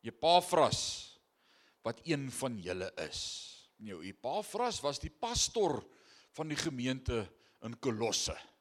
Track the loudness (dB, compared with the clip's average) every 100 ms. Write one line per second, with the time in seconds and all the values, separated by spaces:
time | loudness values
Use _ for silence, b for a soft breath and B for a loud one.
0 | -12 0 6 6 8 6 6 4 -2 -6
1 | -10 -20 _ b b b b b -8 -6
2 | -2 -2 -2 -4 -4 -4 -4 -4 -4 -4
3 | -6 -6 -8 -8 -12 -18 -20 _ -12 -10
4 | -10 -8 -6 -4 -4 -2 0 0 -2 -2
5 | -8 -6 -2 0 0 2 2 2 -4 B
6 | B B B -8 -4 -2 -2 0 -2 -2
7 | 0 -2 -2 -12 b b -12 -4 -2 0
8 | 0 0 -2 -4 -12 _